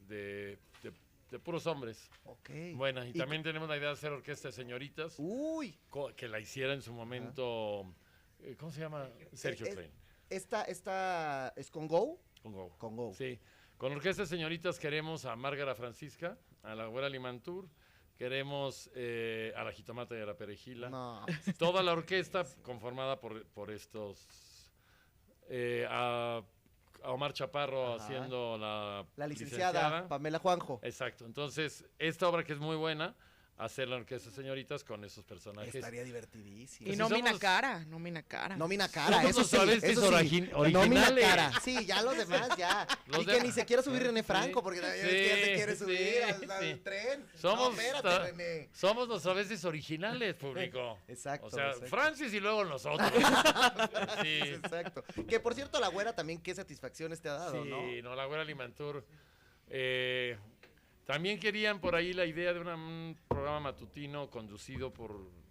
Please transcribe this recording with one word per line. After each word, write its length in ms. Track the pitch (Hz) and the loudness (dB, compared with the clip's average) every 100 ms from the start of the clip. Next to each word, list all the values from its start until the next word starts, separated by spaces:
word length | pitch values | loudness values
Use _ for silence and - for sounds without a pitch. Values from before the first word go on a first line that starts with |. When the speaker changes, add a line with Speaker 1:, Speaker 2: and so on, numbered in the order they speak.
| 98 | -12
Speaker 1:
de, 520 | 104 101 101 101 101 - - | -8 -8 -8 -8 -12 -18 -18
de, 100 | 113 - _ _ _ | -16 -16 _ _ _
de 80 | 123 | -12
puros 280 | - 170 165 | -6 -4 -2
hombres. 440 | 151 117 110 - - | -2 -4 -10 -16 -20
Speaker 2:
Ok. 260 | - - - 143 170 | -20 -20 -14 -12 -8
Speaker 1:
Buena. 320 | 147 135 127 123 | -2 -2 -2 -4
Y 40 | |
Speaker 2:
¿Y 20 | |
Speaker 1:
también 260 | 117 131 156 | -4 -2 -2
Speaker 2:
cu- 80 | 160 | -4
Speaker 1:
tenemos 180 | 156 160 | -4 -4
la 80 | 147 | -2
idea 80 | 147 | -2
de 60 | |
hacer 180 | 143 147 | -4 -6
orquesta 360 | 143 131 143 139 | -6 -8 -10 -10
de 40 | |
señoritas. 640 | 123 123 123 143 - 160 165 | -10 -8 -8 -8 -8 -8 -6
Speaker 2:
Uy. 640 | 156 240 311 320 254 151 _ | -6 -4 -4 -4 -6 -10 _
Speaker 1:
Co-, 260 | 139 135 | -8 -8
que 140 | - 117 | -6 -8
la 100 | 110 | -8
hiciera 360 | 107 135 131 | -8 -4 -2
en 80 | 139 | -2
su 80 | 113 | -6
Speaker 2:
Ajá. 80 | 117 | -10
Speaker 1:
momento, 960 | 113 123 127 - 127 117 107 104 95 87 _ _ _ _ | -8 -8 -8 -4 -4 -2 -2 -4 -6 -14 _ _ _ _
eh, 140 | - 123 | -16 -14
¿cómo 120 | 156 | -12
se 100 | 139 | -8
llama? 280 | 156 151 131 123 151 | -8 -8 -10 -12 -20
Sergio 320 | - 143 113 | -8 -6 -4
Speaker 2:
Eh, 60 | 104 | -6
eh, 20 | |
Speaker 1:
Klein. 180 | 98 80 - - - - | -8 -12 -18 -20 -20 -10
Speaker 2:
esta, 360 | 190 185 214 | -10 -4 -4
esta 880 | - 180 - 190 185 175 156 139 131 - | -4 -6 -4 -2 0 -2 -2 -2 -4 -8
es 140 | 135 | -10
con 180 | 160 156 | -8 2
Go. 320 | 165 240 359 _ - | 4 4 -2 _ -20
Speaker 1:
Con 100 | 110 | -14
Go. 240 | 98 92 - | -12 -12 -10
Speaker 2:
Con 180 | 117 110 | -10 -6
Go. 180 | 120 | -8
Speaker 1:
Sí. 260 | 95 131 123 - - - - | -6 -8 -8 -16 -20 -20 -6
Con 120 | 131 | -4
orquesta 300 | 143 160 175 | -2 -2 -2
de 60 | 190 | -2
señoritas 500 | 170 156 165 180 165 | -2 -2 -2 -2 -2
queremos 460 | 156 151 156 160 | -2 -2 -2 -6
a 100 | 131 | -6
Márgara 400 | 117 135 143 139 | -4 -4 -2 -2
Francisca, 640 | 113 120 110 151 - 170 233 _ - | -4 -6 -10 -14 -8 -8 -8 _ -18
a 120 | 107 110 | -10 -8
la 100 | 110 | -6
güera 220 | 120 139 | -4 -4
Limantur, 600 | 135 127 123 139 180 185 _ _ _ _ - | -4 -6 -8 -10 -12 -12 _ _ _ _ -8
queremos, 720 | 123 135 139 143 139 - - | -4 -4 -4 -2 -4 -6 -12
eh, 580 | 127 120 117 113 113 110 113 | -8 -4 -2 -2 -4 -4 -6
a 80 | |
la 80 | 113 | -6
jitomata 440 | 110 113 117 120 117 | -8 -12 -10 -8 -8
y 40 | |
a 60 | 104 | -8
la 100 | 101 | -8
perejila. 520 | 104 101 - 120 123 | -10 -12 -14 -12 -10
Speaker 2:
No. 380 | 131 123 113 135 156 - - | -8 -8 -8 -6 -6 -4 0
Speaker 1:
Toda 240 | 170 185 | 2 4
la 100 | 180 | 4
orquesta 520 | 170 165 185 175 185 175 - | 2 0 0 0 -2 -4 -8
conformada 560 | - 120 117 127 131 131 | -12 -8 -8 -4 -2 -2
por, 240 | 117 110 - | -4 -10 -12
por 220 | - 101 | -12 -10
estos, 1000 | 104 - 110 104 95 - - - - - _ _ _ _ _ _ _ - | -10 -12 -10 -10 -12 -20 -20 -20 -20 -20 _ _ _ _ _ _ _ -8
eh, 380 | 127 120 120 120 | -2 0 0 0
a, 500 | 120 123 120 117 117 101 _ _ _ _ - | 0 0 0 -2 -4 -8 _ _ _ _ -12
a 80 | 135 | -6
Omar 220 | 127 143 | -4 -4
Chaparro 640 | 135 135 143 143 135 127 | -4 -4 -2 -2 0 -2
Speaker 2:
Ajá. 100 | 117 | -2
Speaker 1:
haciendo 520 | 107 135 127 127 117 113 | -6 -6 -4 -4 -2 -4
la 480 | 107 107 104 101 95 - | -4 -4 -4 -6 -8 -8
Speaker 2:
La 100 | 147 | -8
licenciada 460 | 139 139 127 185 | -8 -6 -2 2
Speaker 1:
licenciada. 360 | 175 156 160 180 | 2 2 0 -4
Speaker 2:
Pamela 300 | 143 151 160 | -4 -2 0
Juanjo. 400 | 185 175 175 127 | 2 2 0 -6
Speaker 1:
Exacto. 440 | 120 - 123 - 117 | -6 -4 -6 -6 -12
Entonces, 580 | 113 147 127 151 - - - | -6 -4 -2 -2 -4 -16 -4
esta 300 | 160 160 180 | -2 2 2
obra 160 | 170 | 2
que 80 | 156 | 0
es 60 | 147 | -4
muy 160 | 151 160 | -2 -2
buena, 380 | 160 156 170 - - _ _ - | -2 -2 -4 -8 -20 _ _ -8
hacer 300 | 113 - 127 | -6 -4 -4
la 80 | |
orquesta 380 | 127 113 127 117 | -4 -6 -10 -10
Señoritas 500 | 127 135 135 127 143 | -10 -8 -6 -6 -8
con 220 | - 107 | -8 -12
esos 200 | 101 107 | -12 -14
personajes. 480 | 98 95 110 101 104 | -16 -16 -14 -12 -10
Speaker 2:
Estaría 300 | 131 117 120 | -8 -8 -8
divertidísimo. 840 | 127 120 110 113 101 101 127 - 196 | -10 -10 -12 -16 -18 -16 -18 -10 -4
Speaker 3:
Y 80 | 202 | 0
Speaker 1:
Pues 0 | |
si 60 | 220 | 2
Speaker 3:
nómina 140 | 214 247 | 4 2
Speaker 1:
somos 120 | 202 | 2
Speaker 3:
cara, 440 | 196 185 262 196 | 4 4 4 -2
nómina 360 | 156 160 170 165 | -6 -8 -8 -8
cara. 320 | - - - 139 | -8 -6 -4 -2
Speaker 2:
Nómina 320 | 160 202 190 | 0 0 0
cara, 300 | 160 147 190 | 0 4 6
Speaker 1:
Somos 120 | 254 | 6
Speaker 2:
eso 80 | 247 | 6
Speaker 1:
los 60 | 233 | 6
Speaker 2:
sí, 80 | - | 6
Speaker 1:
travestis 340 | 196 226 - | 8 6 6
Speaker 2:
eso 180 | 233 202 | 6 8
sí. 40 | |
Speaker 1:
origi-, 380 | 175 160 170 180 | 8 8 4 2
Speaker 2:
Nómina 300 | 143 151 180 | 4 6 8
Speaker 1:
originales. 440 | 208 254 - 262 | 10 10 8 8
Speaker 2:
cara. 280 | 208 180 151 240 | 8 8 6 2
Sí, 240 | - 254 190 | 0 0 2
ya 160 | 190 | 2
los 140 | 233 269 | 2 2
demás 300 | 185 180 - 349 | 2 2 2 2
ya. 260 | 175 208 180 269 | 2 2 0 -2
Speaker 1:
<laughs> 80 | - | -2
Los 160 | 156 | 0
Speaker 2:
Y 40 | 170 | 4
que 40 | |
Speaker 1:
demás. 160 | 226 240 | 4 4
Speaker 2:
ni 60 | |
se 120 | 226 | 2
quiera 160 | 214 247 | 4 4
subir 180 | 262 254 | 4 2
René 200 | 254 226 | 2 2
Speaker 1:
Sí, 40 | 214 | 4
Speaker 2:
Franco, 340 | 190 247 269 | 2 2 0
porque 200 | 185 180 | 0 0
también 260 | 180 185 190 | -2 0 4
es 60 | |
que 160 | 190 196 | 6 6
ya 60 | 196 | 6
se 80 | |
Speaker 1:
sí, 100 | 202 | 4
Speaker 2:
quiere 220 | 196 208 208 | 4 2 0
subir 220 | 196 180 | 2 2
Speaker 1:
sí, 200 | 185 240 226 190 | 4 4 4 0
Speaker 2:
al, 60 | 190 | -2
al 140 | 190 | -2
Speaker 1:
sí. 160 | 165 151 | -2 -4
Speaker 2:
tren. 440 | - 196 233 285 - - | -4 -4 -2 -4 -6 -2
Speaker 1:
Somos 360 | 165 226 254 | 2 4 4
Speaker 2:
No, 80 | 220 | 2
espérate, 220 | 233 277 208 | 0 2 4
Speaker 1:
ta-, 100 | 180 | 4
Speaker 2:
René. 440 | 180 170 170 165 139 | 2 -4 -6 -6 -8
Speaker 1:
somos 340 | - 185 226 247 | 2 4 4 2
los 160 | 214 | 0
travestis 420 | 156 185 196 208 | 2 2 0 -2
originales, 720 | 170 156 - 156 202 247 220 | -2 -2 -4 -4 -2 0 -2
público. 640 | 160 139 131 131 123 123 104 | -2 -4 -4 -4 -4 -4 -6
Speaker 2:
<laughs> 40 | - | -12
Exacto, 400 | 120 139 143 - | -10 -6 -6 -4
Speaker 1:
O 40 | |
sea, 160 | 143 139 | -2 0
Speaker 2:
exacto. 180 | 127 127 | -2 -2
Speaker 1:
Francis 480 | 196 302 294 285 | 2 2 2 -2
y 60 | 208 | 0
luego 240 | 196 214 | 2 2
nosotros. 440 | 190 135 147 156 208 | 2 -2 0 2 6
Speaker 2:
<laughs> 1120 | 233 285 262 302 240 247 233 220 214 196 214 | 8 8 8 6 8 6 4 0 0 0 0
Speaker 1:
Sí. 180 | 160 151 | 2 2
Speaker 2:
Exacto. 600 | 147 143 196 170 175 - - - - | 0 -2 -4 -4 -4 -8 -10 -8 0
Que, 100 | 226 | 2
por 160 | 233 | 2
cierto, 240 | 240 285 302 | -2 -2 0
la 100 | 208 | 2
güera 240 | 180 214 | 2 0
también, 280 | 226 156 170 | -2 -4 -4
qué 120 | 170 160 | -6 -6
satisfacción 600 | - 143 127 - 160 160 | -8 -10 -12 -8 -8 -6
te 120 | 156 | -6
ha 60 | |
dado, 280 | 143 175 - | -4 -4 -4
Speaker 1:
Sí, 60 | 143 | -4
Speaker 2:
¿no? 380 | 131 127 120 120 | -4 -4 -6 -6
Speaker 1:
no, 60 | 127 | -4
la 80 | |
güera 180 | 135 151 | -4 -2
Limantur. 640 | 156 143 123 - 147 147 - 151 - _ _ _ - | -4 -6 -10 -8 -8 -8 -10 -20 -20 _ _ _ -8
Eh, 680 | 131 127 127 127 127 123 117 104 - - - _ _ - | -2 0 2 2 0 -2 -4 -12 -20 -20 -20 _ _ -4
también 320 | 143 180 202 | -2 0 0
querían 420 | 208 208 214 202 | 0 2 2 2
por 140 | 180 | 2
ahí 180 | 170 175 | 4 4
la 100 | 180 | 2
idea 280 | 175 165 175 | 0 2 0
de 60 | 175 | 0
una, 160 | 170 165 | -2 -6
un 420 | 160 165 165 160 - | -6 -6 -8 -8 -4
programa 320 | 143 139 151 | -2 0 -2
matutino 720 | 143 - 113 - 143 147 139 | -2 -6 -10 -10 -8 -6 -8
conducido 600 | 120 107 101 - 127 131 | -8 -10 -12 -10 -6 -6
por 360 | - 113 104 92 90 - | -8 -12 -12 -14 -18 -20